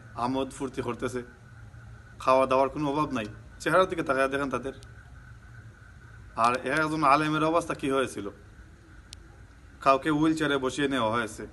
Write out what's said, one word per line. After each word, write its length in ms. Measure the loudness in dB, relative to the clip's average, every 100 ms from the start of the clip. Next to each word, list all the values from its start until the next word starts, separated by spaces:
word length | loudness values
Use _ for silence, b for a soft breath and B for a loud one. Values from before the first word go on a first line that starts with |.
| -14
আমোদ 340 | -6 -4 -2 -4
ফুর্তি 300 | -6 -8 -6
করতেছে, 380 | -6 -6 -6 -6 -10 -18 -20 -20 -20 -20 -20 -20 -20 -6
খাওয়া 260 | 4 4 4
দাওয়ার 220 | 2 2
কোনো 180 | 0 -2
অভাব 200 | -2 -2
নাই। 160 | -4 -6 -12 -20 -8
চেহারার 300 | 0 2 2
দিকে 120 | 0
তাকায় 280 | -2 0 0
দেখেন 180 | -2 -4
তাদের। 240 | -4 -6 -12 -18 -20 -20 -20 -20 -20 -20 -20 -20 -20 -20 -20 -20 -20 -10 2
আর 160 | 2 2
এক 140 | -2 0
একজন 220 | 0 2
আলেমের 400 | 4 4 4 0
অবস্থা 300 | 0 0 -2
কি 140 | -4 -2
হয়েছিল, 360 | 0 -2 -4 -12 -12 -20 -20 -20 -20 -20 -20 -20 -20 -20 -20 -20 -20 -20 -2
কাউকে 300 | 2 2 2
হুইল 240 | 6 8 6
চেয়ারে 200 | 2 0
বসিয়ে 300 | 0 0 0
নেওয়া 220 | 2 0
হয়েছে, 300 | 0 -2 -6 -14